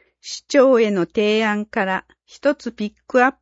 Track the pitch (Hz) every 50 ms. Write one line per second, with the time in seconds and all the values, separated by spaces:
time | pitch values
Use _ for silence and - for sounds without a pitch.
0 | _ _ _ _ - - - - - - - 285 254 269 262 226 233 214 202 190
1 | 170 165 - 226 208 208 214 220 226 214 208 208 208 214 - 240 196 190 185 190
2 | - _ _ _ _ _ - - - 269 294 - - 240 226 - 208 208 - _
3 | _ - - 254 247 262 269 _